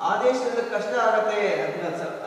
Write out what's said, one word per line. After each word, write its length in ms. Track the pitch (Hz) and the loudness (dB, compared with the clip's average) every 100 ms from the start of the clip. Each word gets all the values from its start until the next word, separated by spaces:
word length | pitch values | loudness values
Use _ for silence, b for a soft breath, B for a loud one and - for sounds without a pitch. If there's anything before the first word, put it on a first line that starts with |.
| - | 0
ಆದೇಶದ 480 | - 254 254 247 233 233 | 2 2 2 0 -2 -2
ಕಷ್ಟ 200 | 220 - 247 226 | -2 0 2 4
ಆಗತ್ತೆ 360 | 214 214 208 196 170 | 4 2 0 0 0
ಅಂತ 200 | - 175 170 - | -2 -4 -6 -6
ಸ-, 160 | 160 - | -6 -8